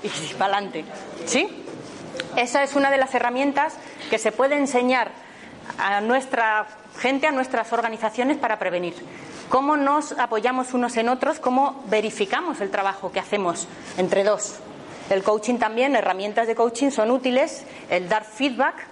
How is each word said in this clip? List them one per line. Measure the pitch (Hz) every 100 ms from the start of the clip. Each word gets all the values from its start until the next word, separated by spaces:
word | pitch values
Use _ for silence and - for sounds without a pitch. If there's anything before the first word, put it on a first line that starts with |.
y | 208 - 160
<laughs> | -
pa'lante. | 196 202 196 165 - - - - 165
¿Sí? | 247 415 - - - - - - 262 - -
Esa | 247 285
es | 277 269
una | 277
de | 269
las | 262 247
herramientas | 240 247 285 277 302 - - - -
que | 220
se | 220
puede | 214 269 294
enseñar | 269 240 247 254 214 - - - - - - -
a | 196 202
nuestra | 220 254 262 240 220 214 214 - - -
gente, | 247 269 311
a |
nuestras | 269 254 233 220
organizaciones | 233 226 220 220 233 247 302
para | 233 214
prevenir. | 185 175 175 165 - - - - -
¿Cómo | 254 277 302
nos | 277 294 294
apoyamos | - 240 220 226 254 254
unos | 254 240 240
en | 226
otros? | 254 269 311
¿Cómo | 254 254 277 269 208
verificamos | 214 208 - 196 262 349 262
el | 202
trabajo | 202 196 196 185
que | 190
hacemos | 180 202 185 165 - - - -
entre | 185 196
dos? | 202 202 - - - - - - -
El | 196
coaching | 190 214 - 240
también, | 220 220 269 254
herramientas | 202 185 202 208 226
de | 226
coaching | 240 240 277
son | 262 220
útiles, | 254 254 247 311 - - - -
el | 180 180
dar | 214 208
feedback | - 277 226 285 - -